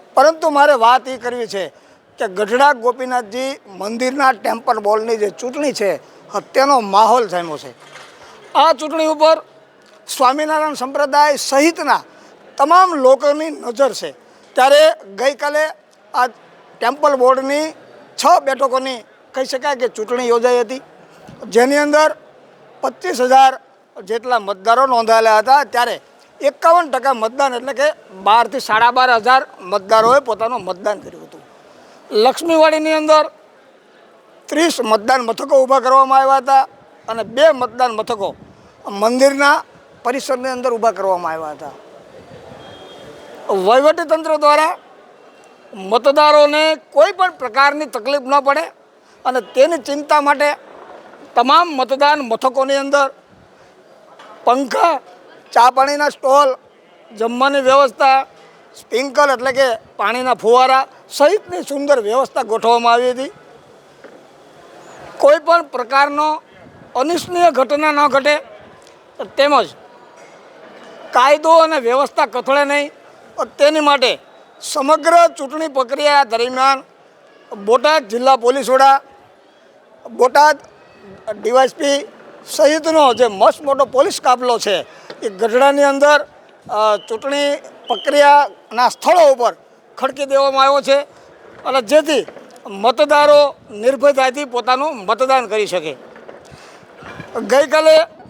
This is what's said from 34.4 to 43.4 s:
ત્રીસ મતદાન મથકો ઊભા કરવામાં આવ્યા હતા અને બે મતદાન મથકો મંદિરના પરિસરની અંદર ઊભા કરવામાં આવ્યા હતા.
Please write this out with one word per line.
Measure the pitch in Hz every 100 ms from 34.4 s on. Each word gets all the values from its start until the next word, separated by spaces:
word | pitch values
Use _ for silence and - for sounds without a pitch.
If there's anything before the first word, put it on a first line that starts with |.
| -
ત્રીસ | 294 339 -
મતદાન | 233 214 214 262
મથકો | 233 226 277 285
ઊભા | 262 269
કરવામાં | 247 269 269 269
આવ્યા | 269 269
હતા | 254 269 262 - _ _ -
અને | 226
બે | 208 233 320
મતદાન | 269 247 240 254
મથકો | 220 220 226 185 127 - _ _ _ -
મંદિરના | 196 214 254 269 277 285 311 - - _ -
પરિસરની | 240 262 - 254 262
અંદર | 254 247
ઊભા | 233 226
કરવામાં | 190 190 180 170
આવ્યા | 160 156
હતા. | 147 151 - - - - - - - - - - - - - - 151 - -